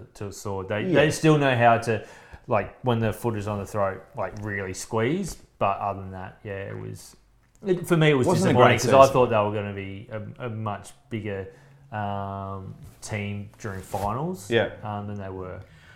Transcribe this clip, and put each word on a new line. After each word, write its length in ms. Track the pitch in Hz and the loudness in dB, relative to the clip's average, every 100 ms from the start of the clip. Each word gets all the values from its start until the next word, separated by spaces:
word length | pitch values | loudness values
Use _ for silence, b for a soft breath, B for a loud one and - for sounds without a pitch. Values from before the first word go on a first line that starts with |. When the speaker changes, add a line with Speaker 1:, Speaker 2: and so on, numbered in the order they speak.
| 107 - | -14 -14
Speaker 1:
to 100 | 101 | -12
the 60 | |
sword. 360 | - 104 95 92 | -10 -8 -6 -4
They, 120 | 104 120 | -2 2
Speaker 2:
Yeah. 160 | 139 | 4
Speaker 1:
they 100 | 151 | 4
still 260 | 156 156 151 | 4 4 6
know 180 | 139 120 | 4 6
how 220 | 117 113 | 6 6
to, 240 | 120 107 B B B B - | 2 -4 B B B B -2
like, 280 | 107 92 - | -2 -2 -4
when 160 | 127 113 | 0 2
the 140 | 110 | 0
foot 220 | - 120 107 | -2 -2 -2
is 100 | 104 | -4
on 120 | 101 | -6
the 60 | 95 | -4
throat, 360 | 107 98 95 - 120 | -2 -2 -4 -10 -8
like, 160 | 92 107 | -6 -6
really 320 | 104 101 95 | -8 -6 -6
squeeze. 600 | 92 - 113 120 185 165 - - - | -8 -4 -2 0 -2 -4 -10 -16 -2
But 180 | 101 98 | -2 0
other 220 | 104 98 | -4 -6
than 100 | 95 | -10
that, 280 | 92 95 - | -12 -14 -14
yeah, 260 | 107 98 101 | -12 -10 -10
it 100 | 107 | -10
was, 360 | 107 104 - - _ _ _ _ | -12 -14 -18 -20 _ _ _ _
it, 220 | 202 175 170 | -2 -2 2
for 80 | 165 | 4
me, 140 | 156 | 6
it 40 | 135 | 4
was 100 | 151 | 4
Speaker 2:
Wasn't 200 | 165 - | 4 4
a 80 | |
Speaker 1:
disappointing 140 | 127 123 | 6 6
Speaker 2:
great 120 | 120 | 6
Speaker 1:
'cause 120 | 123 | 6
I 80 | 135 | 8
Speaker 2:
season. 120 | 135 | 8
Speaker 1:
thought 160 | 135 120 | 6 4
they 80 | 110 | 4
were 160 | 104 | 2
gonna 220 | 107 101 98 | -2 -6 -8
be 340 | 98 98 117 | -10 -12 -12
a, 340 | 110 104 - 123 | -12 -12 -12 -10
a 20 | |
much 440 | 110 107 98 - - _ | -8 -8 -8 -12 -20 _
bigger, 360 | 113 104 98 95 B B B - | -8 -6 -8 -10 B B B -10
um, 840 | 107 101 101 98 98 98 98 95 - - - | -6 -4 -4 -6 -8 -8 -10 -12 -16 -20 -18
team 480 | - 107 101 101 101 - | -8 -6 -6 -8 -10 -12
during 220 | 104 95 | -10 -10
finals, 680 | - 98 101 120 170 185 - | -8 -6 -4 -4 -6 -8 0
Speaker 2:
Yeah. 200 | 117 101 - | 2 2 -2
Speaker 1:
um, 240 | 107 104 104 | -10 -8 -8
than 100 | 104 | -10
they 120 | 95 | -10
were. 300 | 92 92 92 B B B | -10 -12 -14 B B B